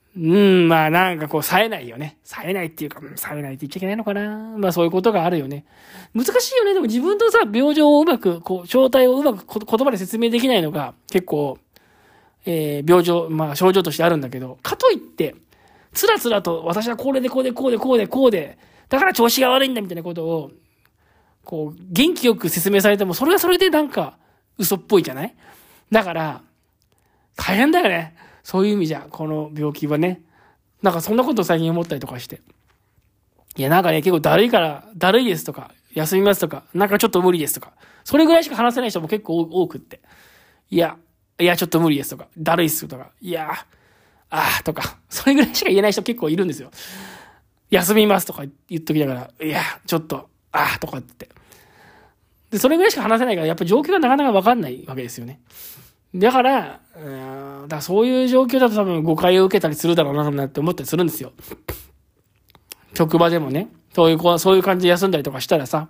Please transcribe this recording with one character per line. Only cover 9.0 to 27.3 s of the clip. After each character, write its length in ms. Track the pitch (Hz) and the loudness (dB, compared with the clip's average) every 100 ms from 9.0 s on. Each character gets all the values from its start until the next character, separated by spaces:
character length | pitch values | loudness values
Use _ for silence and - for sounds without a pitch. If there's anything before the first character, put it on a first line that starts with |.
| 254 | 4
を 100 | 254 | 4
う 40 | |
ま 120 | 294 | 0
く 100 | 202 | -2
こ-、 160 | - 214 | -6 -10
言 240 | 214 226 | -2 0
葉 60 | 277 | 0
で 80 | 214 | -2
説 180 | 185 226 | -4 -2
明 140 | 233 | 0
で 100 | 233 | 0
き 80 | 262 | 2
な 60 | |
い 80 | 226 | 0
の 80 | 160 | 0
が 240 | 147 127 - - | -4 -8 -12 -4
結 160 | 190 180 | -4 -2
構、 320 | 147 143 - _ _ _ _ _ _ _ _ - | -4 -4 -8 _ _ _ _ _ _ _ _ -6
え 360 | 165 151 147 | -4 -4 -2
ー、 60 | 151 | 4
病 160 | 180 | 4
状、 240 | 170 175 165 | 4 0 -2
ま 220 | 156 156 | -4 -4
あ 60 | 139 | 0
症 160 | 185 | 2
状 100 | 190 | 4
と 80 | 170 | 0
し 80 | 143 | 0
て 60 | |
あ 40 | 170 | 0
る 80 | 160 | 0
ん 60 | |
だ 80 | 131 | -4
け 100 | 127 | -10
ど、 180 | 127 127 | -14 -12
か 140 | - - | -10 0
と 140 | 508 | 2
い 40 | |
っ 40 | 349 | 2
て、 360 | - - 156 - _ _ _ _ _ - | -4 -6 -6 -6 _ _ _ _ _ -4
つ 100 | 427 | 0
ら 120 | 427 | 0
つ 120 | 233 | 0
ら 120 | 208 | -2
と、 200 | 180 165 165 | -2 -6 -4
「私 200 | 180 226 | -4 -4
は 100 | 233 | -6
こ 140 | 269 | -4
れ 100 | 269 | -2
で 80 | 247 | -2
こ 120 | 254 | -2
う 20 | |
で 100 | 254 | -4
こ 140 | 240 262 | -2 -2
う 40 | |
で 80 | 233 | -2
こ 140 | 254 | 0
う 60 | 247 | 0
で 80 | 202 | 0
こ 200 | 262 262 | 2 2
う 40 | |
で、 280 | 196 143 - _ _ - | 2 -4 -14 _ _ -4
だ 100 | 269 | 0
か 80 | 370 | 2
ら 60 | |
調 160 | - 233 | 2 2
子 120 | 262 | 2
が 80 | 254 | 2
悪 180 | 262 269 | 2 0
い 20 | |
ん 60 | |
だ」 60 | 240 | -4
み 60 | 196 | -8
た 60 | |
い 20 | 170 | -10
な 60 | |
こ 120 | 165 | -10
と 100 | 170 | -8
を、 260 | 165 165 139 - _ _ _ _ _ _ _ _ | -6 -6 -6 -16 _ _ _ _ _ _ _ _
こ 280 | - 160 151 | -12 -8 -8
う、 60 | 165 185 | -10 -6
元 240 | 175 302 | 0 2
気 120 | 349 240 | 2 0
よ 100 | 226 | 0
く 120 | 170 | -2
説 220 | 170 190 | -2 0
明 100 | 202 | 2
さ 100 | 208 | 4
れ 60 | 202 | 2
て 80 | |
も、 100 | 196 | 0
そ 100 | 170 | -2
れ 80 | 277 | 2
は 60 | 381 | 2
そ 100 | 349 | 2
れ 100 | 349 | 2
で 120 | 381 | 2
な 100 | 302 | 2
ん 80 | 294 | 0
か、 300 | - 156 - _ _ _ - | -4 -8 -10 _ _ _ -6
嘘 180 | 196 190 | -4 -4
っ 20 | |
ぽ 200 | - 196 | 2 2
い 40 | |
じ 80 | 160 | 2
ゃ 40 | |
な 100 | - | -6
い？ 100 | 220 _ - - _ _ - | -10 _ -20 -20 _ _ 0
だ 140 | 220 | 0
か 80 | 190 | 0
ら、 300 | 165 156 127 _ _ _ _ _ _ _ _ _ | -4 -6 -8 _ _ _ _ _ _ _ _ _